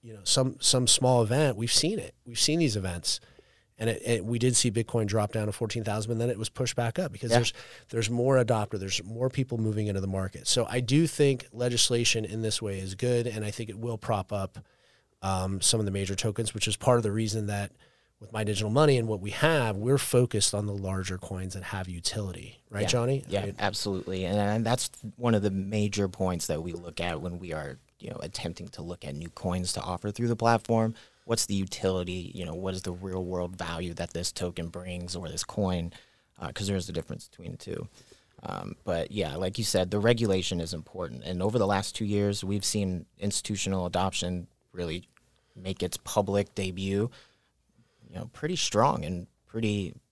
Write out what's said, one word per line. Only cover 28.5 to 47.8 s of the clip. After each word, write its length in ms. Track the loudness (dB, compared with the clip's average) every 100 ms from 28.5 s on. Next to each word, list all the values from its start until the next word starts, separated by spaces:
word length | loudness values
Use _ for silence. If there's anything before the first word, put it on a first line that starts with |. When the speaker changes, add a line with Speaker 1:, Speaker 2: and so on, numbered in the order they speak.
| -8 -12
Speaker 2:
to 120 | -10
look 240 | -10 -10 -8
at 100 | -8
new 140 | -10
coins 420 | -4 -2 0 -2
to 80 | -4
offer 300 | -4 -6 -6
through 160 | -2 0
the 80 | 2
platform. 600 | 4 4 4 4 4 -2 -16 _ -2
What's 200 | 0 2
the 80 |
utility? 800 | 0 0 0 0 0 -2 -6 -8
You 100 | -8
know, 120 | -8 -4
what 180 | -4
is 80 | -4
the 100 | -6
real 320 | -8 -6 -4
world 320 | -2 -2 -4 -6
value 380 | -6 -4 -6
that 200 | -4 -6
this 180 | -4 -6
token 380 | -4 -4 -4 -6
brings 460 | -6 -8 -8 -6 -8
or 140 | -6
this 140 | -6
coin? 500 | -6 0 2 2 -2 -8 -20 _ _ _
Uh, 120 | -8
'cause 140 | -4 -2
there 100 | -2
is 140 | -2
a 20 |
difference 360 | -6 -6 -10 -12
between 240 | -14 -14
the 60 | -12
two. 300 | -8 -8 -8 -16 -20 -20 _ -14
Um, 340 | -10 -8 -8 -8
but 280 | -2 -2 -2
yeah, 240 | -2 -2 -2
like 240 | -4 -2
you 40 |
said, 280 | 0 2 2
the 80 | 2
regulation 600 | 4 4 4 2 0 -2
is 140 | -4
important. 500 | -6 -10 -10 -8 -8
And 200 | -6 -2
over 160 | 0 2
the 80 | 2
last 280 | 2 0 -4
two 100 | 0
years, 380 | 2 2 0
we've 220 | -2 -2 0
seen 400 | 0 0 -2 -6 _
institutional 640 | -2 -2 -2 -4 0 0 0
adoption 600 | 2 0 0 -2 -4 -6 _ _
really 360 | -6 -4 -4 -8 _ _ _ _ -10
make 280 | -8 -4
its 140 | -4 -4
public 580 | -2 0 2 2 0 -2
debut, 560 | -4 -2 0 0 0 -4 -20 _ _ _ _ _